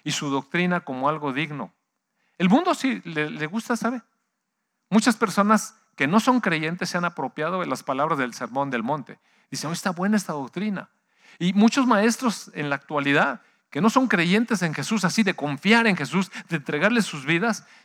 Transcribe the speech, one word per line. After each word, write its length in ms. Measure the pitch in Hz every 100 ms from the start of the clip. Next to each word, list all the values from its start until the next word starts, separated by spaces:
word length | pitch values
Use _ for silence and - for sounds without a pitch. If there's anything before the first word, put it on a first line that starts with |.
y 80 | 147
su 160 | 143 143
doctrina 520 | 139 - 170 180 175
como 280 | 160 127 139
algo 240 | 156 147
digno. 400 | 131 156 147 98 _ _ _ _ _ _ -
El 120 | 180
mundo 260 | 254 359
sí 280 | 302 269 208
le, 240 | 170 151 151
le 180 | 156 156
gusta, 300 | 214 - 233
¿sabe? 240 | 233 247 _ _ _ _ _ _ _ _ -
Muchas 260 | 208 254
personas 640 | 220 220 190 202 214 - _ _
que 120 | - 143
no 140 | 214
son 200 | 254 254
creyentes 480 | 202 156 156 175 180
se 80 | 180
han 80 |
apropiado 560 | 175 - 131 - 156 185
de 60 | 160
las 160 | 127
palabras 360 | - 135 151 151
del 140 | 123
Sermón 380 | 110 117 127 139
del 120 | 123
Monte. 360 | 113 151 117 101 _ _ -
Dicen, 180 | 135 180
"Oh, 60 |
está 160 | 180 202
buena 260 | 170 196 214
esta 160 | -
doctrina". 560 | 151 127 175 214 175 - _ _ _ _ -
Y 140 | 175
muchos 340 | 196 226 285 254
maestros 640 | 214 220 226 254 185 -
en 160 | 180 147
la 60 | 139
actualidad 680 | - 147 139 143 196 - _ _ _
que 140 | -
no 80 | 214
son 180 | 269 254
creyentes 540 | 190 165 202 240 202
en 100 | 170
Jesús, 320 | 143 139 220
así 180 | 170 180
de 120 | 196
confiar 520 | - 143 139 196 233 226
en 100 | 180
Jesús, 360 | 127 170 185 - -
de 80 | 165
entregarle 460 | 143 147 196 233
sus 240 | 185 147 135
vidas, 400 | 170 226 208 - -